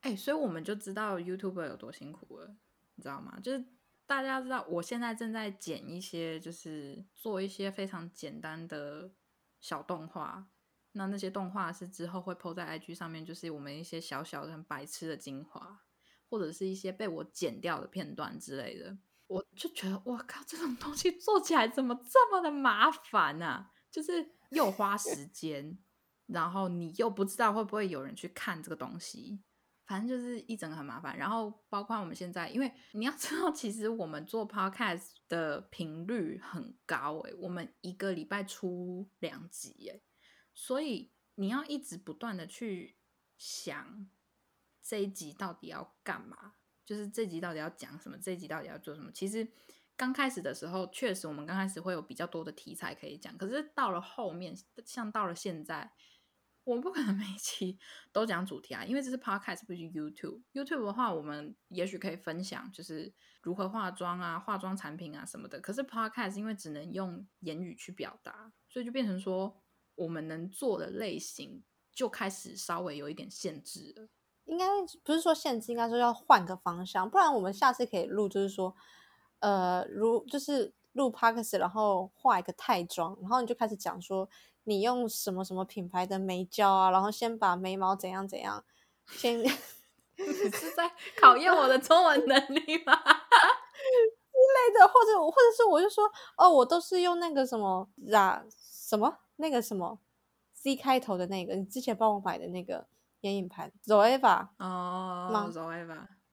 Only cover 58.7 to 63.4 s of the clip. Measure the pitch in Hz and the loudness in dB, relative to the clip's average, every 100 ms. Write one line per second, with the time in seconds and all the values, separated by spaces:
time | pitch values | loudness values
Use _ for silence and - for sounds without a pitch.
58.7 | - 95 262 269 254 247 196 - 175 - | -12 -6 -4 -4 -8 -4 -6 -4 -10 -10
59.7 | 175 165 160 151 151 - 226 _ 269 277 | -12 -10 -8 -10 -10 -12 -14 _ -10 -6
60.7 | 320 214 208 240 170 151 147 151 - _ | -4 -4 -2 -2 -2 -6 -10 -12 -18 _
61.7 | 180 185 190 190 170 - 165 190 - - | -6 -6 -4 -8 -8 -8 -8 -8 -10 -12
62.7 | - 165 151 165 _ _ _ | -16 -12 -12 -12 _ _ _